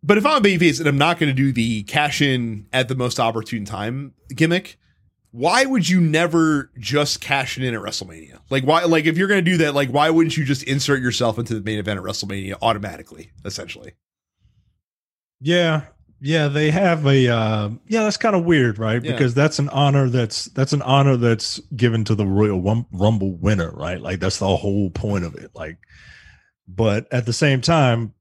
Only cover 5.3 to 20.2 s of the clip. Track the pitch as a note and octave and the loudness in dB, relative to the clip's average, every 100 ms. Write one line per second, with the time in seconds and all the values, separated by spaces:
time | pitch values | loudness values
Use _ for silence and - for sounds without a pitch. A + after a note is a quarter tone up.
5.3 | A#2 C#3+ A3 C4+ C4 D#3+ F#3 E3+ D3+ F3 | -4 0 2 2 0 2 2 2 2 2
6.3 | E3 D#3+ D3+ C#3 - G2+ C#3 D3 - - | 2 2 0 -4 -12 -4 -2 -2 -4 -2
7.3 | C#3 C3 - B2+ A2+ G2 - F#2 E2 D#2+ | -2 -2 -6 -6 -6 -8 -10 -12 -18 -20
8.3 | - _ C3+ C3 D#3+ F3 E3 D#3 D#3+ F#3+ | -20 _ -4 2 2 4 2 2 0 0
9.3 | G3+ E3+ F3+ D#3 C#3 C#3 C#3 D3+ E3 E3 | 2 2 2 2 2 0 2 2 4 2
10.3 | D#3+ C3+ C#3 - C3+ C3+ C#3 B2 A2+ A#2+ | 0 -2 -4 -2 -4 0 0 0 -2 -2
11.3 | A2 A2+ A2+ G2 G#2+ G2 G2+ F#2+ G2 G2 | -2 -4 -6 -6 -6 -4 -6 -6 -10 -8
12.3 | G2 F#2+ G2 A2+ G#2+ G2 F2 - - - | -8 -10 -4 -2 -2 -4 -12 -18 -20 -20
13.3 | - G2+ - - - D2+ _ _ _ _ | -16 -14 -12 -14 -16 -20 _ _ _ _
14.3 | _ _ _ _ _ _ _ _ _ _ | _ _ _ _ _ _ _ _ _ _
15.3 | _ C3+ F3 E3+ D#3 - _ _ _ C#3 | _ 0 2 2 0 -4 _ _ _ -2
16.3 | D#3+ D3 C#3+ D3+ D#3 F#3+ E3 C#3+ C#3 B2+ | 0 2 2 0 2 2 2 4 4 4
17.3 | A#2 A2 A2 G#2 A2+ _ A3 G#3+ G#3 A#3 | 2 0 0 -2 -8 _ -2 0 0 0
18.3 | F#3+ E3+ D#3+ B2 G#2 A2 A#2 C3+ B2+ C3 | 0 2 4 4 0 -2 -2 -2 0 0
19.3 | A#2+ D3+ - C#3+ C#3 C#3+ C#3 C3 B2 | 2 2 2 -4 2 2 4 2 0